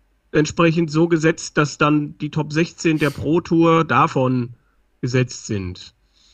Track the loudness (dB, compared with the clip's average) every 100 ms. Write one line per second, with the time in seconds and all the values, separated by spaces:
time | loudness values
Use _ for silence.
0 | _ _ _ -2 0 2 2 2 0 0
1 | 2 2 2 0 -4 -2 -2 0 2 2
2 | -2 -6 -6 -6 -4 -2 -4 -2 -2 0
3 | -2 -2 -2 -2 0 2 4 4 2 2
4 | 2 0 0 0 -4 -10 _ _ _ _
5 | -2 0 -2 -6 -8 -6 -6 -10 -18 _
6 | _ _ _